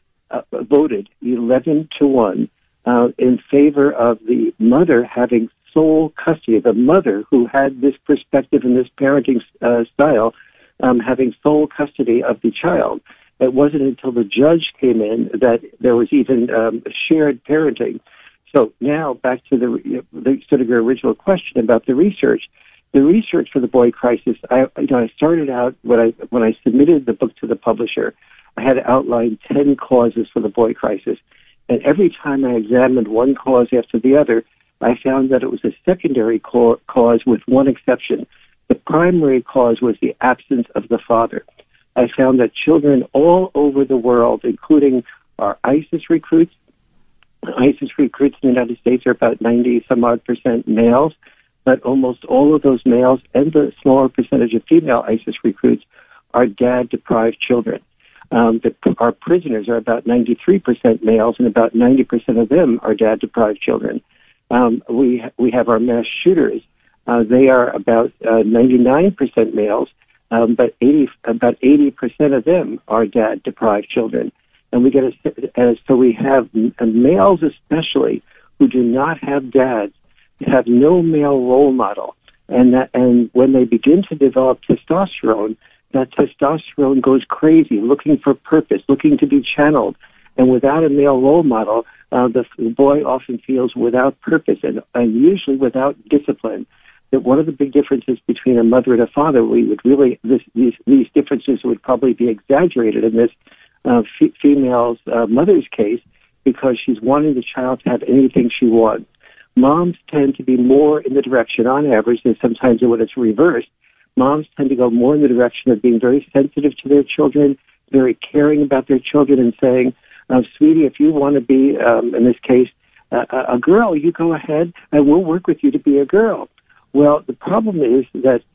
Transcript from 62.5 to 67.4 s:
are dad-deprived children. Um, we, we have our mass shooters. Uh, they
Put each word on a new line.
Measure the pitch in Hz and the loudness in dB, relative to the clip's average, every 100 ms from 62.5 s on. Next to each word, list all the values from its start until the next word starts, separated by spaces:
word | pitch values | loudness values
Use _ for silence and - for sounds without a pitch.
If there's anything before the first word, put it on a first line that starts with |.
| 147 156 117 | 2 2 0
are | - | -2
dad-deprived | 101 110 107 107 - 110 104 | 0 0 -2 -4 -2 -2 -2
children. | - 113 - - - _ _ _ - | -4 -4 -6 -10 -14 _ _ _ -4
Um, | 123 123 117 - | 0 0 -2 -4
we, | 120 131 123 117 - | -2 0 -2 -6 -4
we | 120 | -2
have | 123 113 | 0 0
our | 113 | 0
mass | 123 117 110 - | 0 -2 -4 -4
shooters. | 170 180 120 113 - _ _ _ - | 0 2 0 -4 -12 _ _ _ -4
Uh, | 120 | -2
they | 110 127 | 2 4